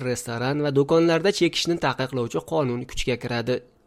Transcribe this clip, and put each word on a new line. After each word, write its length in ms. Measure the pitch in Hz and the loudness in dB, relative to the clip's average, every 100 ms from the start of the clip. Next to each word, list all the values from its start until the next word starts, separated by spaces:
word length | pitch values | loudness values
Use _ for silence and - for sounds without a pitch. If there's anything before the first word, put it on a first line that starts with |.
| 127 | -2
restoran 540 | 120 - 117 127 147 | -4 -4 -4 -2 0
va 80 | 147 139 | 2 2
do'konlarda 540 | 143 160 170 165 190 196 | 4 4 4 4 2 2
chekishni 360 | 170 - - 170 143 | 0 2 -2 0 0
taqiqlovchi 540 | 127 131 127 117 160 - | -2 -2 -2 -2 -4 -2
qonun 300 | 160 131 120 127 | -2 0 -2 -4
kuchga 260 | - - 120 | -4 -2 -2
kiradi. 320 | 123 117 117 123 - _ | -4 -4 -2 -2 -4 _